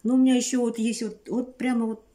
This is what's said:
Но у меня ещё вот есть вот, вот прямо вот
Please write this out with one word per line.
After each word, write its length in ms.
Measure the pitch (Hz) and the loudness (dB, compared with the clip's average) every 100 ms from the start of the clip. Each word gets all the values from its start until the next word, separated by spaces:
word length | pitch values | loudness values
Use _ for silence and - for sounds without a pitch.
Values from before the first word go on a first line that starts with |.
Но 100 | 220 | 2
у 40 | 262 | 4
меня 180 | 262 254 | 4 4
ещё 240 | 233 254 | 2 0
вот 160 | 240 220 | -2 -2
есть 220 | 226 220 | -4 -4
вот, 240 | 220 - - | -8 -10 -6
вот 280 | 226 254 - | -6 -6 -6
прямо 280 | 254 233 226 | -2 0 -2
вот 180 | 220 _ | -6 _